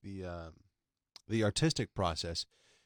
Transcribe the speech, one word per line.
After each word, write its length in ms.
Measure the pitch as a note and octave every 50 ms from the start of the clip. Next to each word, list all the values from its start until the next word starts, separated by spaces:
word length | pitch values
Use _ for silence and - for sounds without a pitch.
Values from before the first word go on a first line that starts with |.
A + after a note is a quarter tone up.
| -
the, 220 | G#2 G2 F#2+ F#2
um, 280 | F2+ F2 E2+ E2 D#2+ D#2 - _ _ _ _ _ _ _ _ _ _ - - _ -
the 160 | G#2+ A2+ G#2+
artistic 500 | G#2 G2+ - D3+ D#3+ D#3 - A#2+ - -
process. 520 | - G2 F2 E2+ - - E2+ E2+ - - _ _ _ _ _ _ _ _